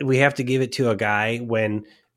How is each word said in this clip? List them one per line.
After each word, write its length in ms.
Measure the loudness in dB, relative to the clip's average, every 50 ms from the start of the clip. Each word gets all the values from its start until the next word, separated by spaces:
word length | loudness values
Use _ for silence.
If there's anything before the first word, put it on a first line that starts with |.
| 0
we 140 | 2 2 4
have 160 | 4 2 2
to 100 | 0 -2
give 160 | 0 0 0
it 80 | 0 -2
to 180 | -2 -2 0 0
a 60 | 0
guy 420 | 0 0 0 0 0 0 -2 -2 -4
when, 480 | -4 -2 -2 0 0 0 -2 -4 -6 -10 -20 _ _ _ _